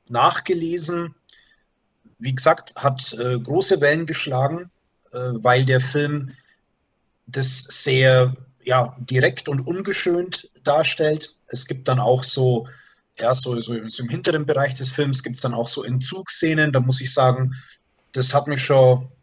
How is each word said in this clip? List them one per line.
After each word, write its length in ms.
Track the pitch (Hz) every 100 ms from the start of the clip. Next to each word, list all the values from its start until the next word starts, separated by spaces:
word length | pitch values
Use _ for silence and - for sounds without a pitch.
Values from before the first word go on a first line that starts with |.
| _
nachgelesen. 1040 | 117 160 170 - 170 165 175 156 170 170 - - - _ _ _ _ _ _ _ _
Wie 140 | 123
gesagt, 400 | 127 156 165 - -
hat, 380 | 135 131 -
äh, 240 | 110 123 123
große 440 | - 165 190 175
Wellen 240 | 143 156 160
geschlagen, 680 | 156 151 127 139 170 180 _ _ _ _
äh, 60 | 123
weil 480 | 127 117 123 127 131
der 160 | 127
Film 500 | - 147 147 147 131 - _ _ _ _ _ _ _ _ -
das 360 | 135 131 -
sehr, 720 | - - 143 131 131 127 127 131 - _
ja, 320 | 127 127 117 -
direkt 500 | - 127 135 131 -
und 100 | 135
ungeschönt 920 | 135 185 196 190 180 175 180 - - _
darstellt. 720 | - 151 151 - 151 156 - _ _
Es 200 | 127 -
gibt 200 | 131 -
dann 120 | 127
auch 240 | 110 131
so, 440 | - 139 127 117 117 - _ _ _ -
ja, 140 | 117 127
so, 240 | 127 120
so, 260 | 117 117 110
so 160 | -
im 60 | 120
hinteren 360 | 143 175 156 147
Bereich 280 | 139 139
des 160 | 131 131
Films 320 | 147 139 135
gibt's 200 | 127 131
dann 120 | 123
auch 140 | 117 117
so 160 | 147
Entzugsszenen. 880 | 117 131 - 190 185 - 160 156 151
Da 80 | 135
muss 220 | 127 127
ich 120 | -
sagen, 420 | 143 127 127 131 - - - _ _ _
das 200 | 131 127
hat 140 | 147 143
mich 160 | 135
schon 460 | - 135 131 127 - _